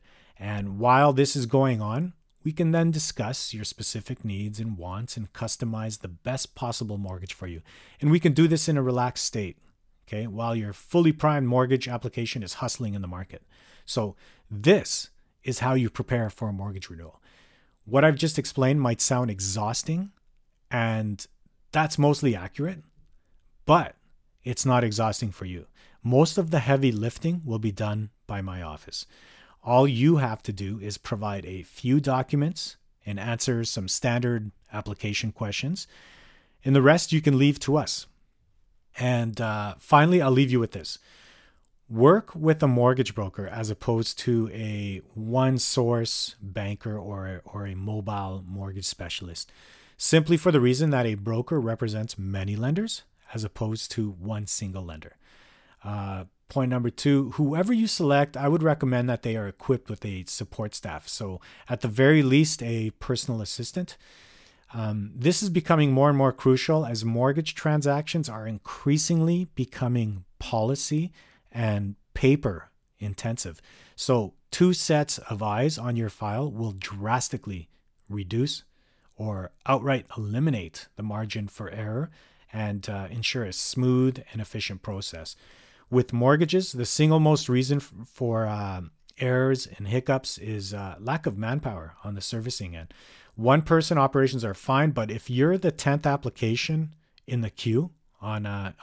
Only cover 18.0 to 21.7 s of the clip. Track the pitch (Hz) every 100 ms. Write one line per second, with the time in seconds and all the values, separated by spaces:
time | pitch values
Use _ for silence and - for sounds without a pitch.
18 | 156 143 156 156 - - 131 147 123 113
19 | - 127 123 98 95 98 104 120 - 165
20 | 196 - _ _ _ _ _ 123 113 110
21 | 107 101 - _ _ _ _